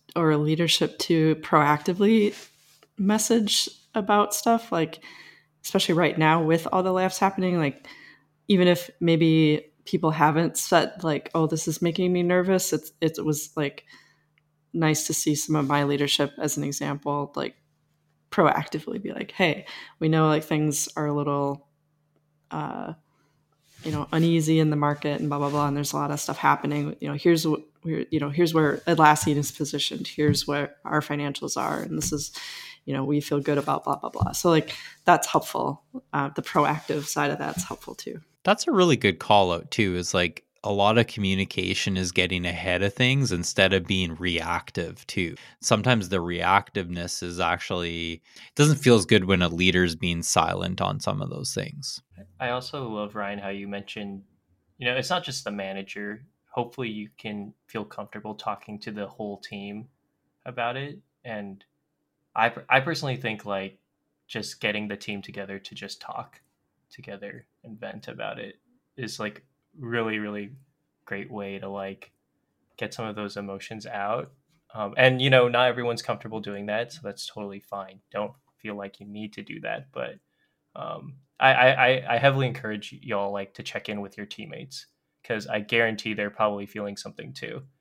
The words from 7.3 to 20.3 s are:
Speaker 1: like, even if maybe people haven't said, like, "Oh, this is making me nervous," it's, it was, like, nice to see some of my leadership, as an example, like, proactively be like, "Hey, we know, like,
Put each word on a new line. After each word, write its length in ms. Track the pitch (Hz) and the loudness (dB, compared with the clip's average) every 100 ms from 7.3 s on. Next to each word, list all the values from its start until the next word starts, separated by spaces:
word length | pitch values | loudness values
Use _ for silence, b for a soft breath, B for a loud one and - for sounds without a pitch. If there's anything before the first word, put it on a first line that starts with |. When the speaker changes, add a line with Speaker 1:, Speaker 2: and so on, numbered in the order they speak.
| 196 185 175 | 2 0 2
Speaker 1:
like, 300 | 147 - B B B B B _ - | 0 -2 B B B B B _ 2
even 220 | 190 180 | 6 6
if 200 | 175 - - | 4 0 0
maybe 640 | 170 165 160 160 156 151 - _ | 4 6 6 6 6 4 -2 _
people 280 | - 180 165 | -4 0 0
haven't 440 | 156 151 151 170 - | 4 4 4 2 -2
said, 360 | - 170 - - | 2 4 4 0
like, 260 | 170 147 - | -2 -2 -2
"Oh, 120 | 170 156 | 0 0
this 200 | 160 - | 0 -4
is 160 | 156 | -2
making 300 | 170 165 180 | -2 0 2
me 100 | 180 | 2
nervous," 500 | 175 180 180 185 - | 4 2 4 2 2
it's, 200 | 156 - - | -2 -4 -2
it 240 | 160 160 | -2 0
was, 260 | 156 147 - - | -2 -2 -4 -4
like, 280 | 143 - b b b b b _ _ _ _ | -4 -6 b b b b b _ _ _ _
nice 340 | 165 156 151 - | 2 2 2 0
to 80 | |
see 200 | 151 - | -2 0
some 220 | 147 - 156 | 0 0 0
of 100 | 139 | 2
my 180 | 147 | 2
leadership, 480 | 143 143 143 - 143 - | 2 2 2 2 0 -2
as 180 | 151 147 | -4 -2
an 60 | |
example, 680 | 143 143 147 143 147 143 143 | -4 -4 -6 -6 -4 -6 -6
like, 220 | 147 - - _ _ _ _ _ _ _ | -6 -8 -8 _ _ _ _ _ _ _
proactively 720 | - 160 - 151 156 - - | 4 4 4 -2 -8 -8 -8
be 100 | - | -8
like, 200 | - - | -8 -8
"Hey, 340 | - 175 - B B B - | 0 2 2 B B B -2
we 100 | 160 | 2
know, 200 | 160 | 4
like, 160 | 156 | 4